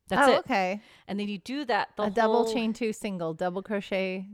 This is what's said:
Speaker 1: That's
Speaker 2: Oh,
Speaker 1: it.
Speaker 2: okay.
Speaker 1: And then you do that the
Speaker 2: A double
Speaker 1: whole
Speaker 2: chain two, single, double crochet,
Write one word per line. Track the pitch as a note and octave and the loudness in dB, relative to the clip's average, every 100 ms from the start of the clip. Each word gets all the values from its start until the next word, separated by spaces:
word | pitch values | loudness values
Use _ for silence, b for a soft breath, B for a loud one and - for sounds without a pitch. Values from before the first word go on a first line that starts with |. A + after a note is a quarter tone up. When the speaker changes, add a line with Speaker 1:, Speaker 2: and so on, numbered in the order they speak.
| - | -2
Speaker 1:
That's | F#3+ C#4 | 4 6
Speaker 2:
Oh, | |
Speaker 1:
it. | D4+ | 6
Speaker 2:
okay. | - G#3 F#3 G#3 B B - | 2 0 0 -2 B B -8
Speaker 1:
And | G3 | -6
then | G#3 | -4
you | G3 | -6
do | - C#4 | -6 -6
that | B3 G3+ - - | 0 0 -2 -2
the | |
Speaker 2:
A | G#3 | 0
double | G#3 A3 A#3 | 2 4 4
Speaker 1:
whole | A3+ | 2
Speaker 2:
chain | B3+ A3+ | 0 0
two, | A3 A3 | 0 -4
single, | G#3+ G#3+ F#3 E3 | -4 -6 -4 -6
double | D#3+ F3+ F#3 | -4 -4 -4
crochet, | F#3+ G3+ - F#3+ F#3+ F#3 F#3+ | -4 -4 -2 -2 -2 -4 -8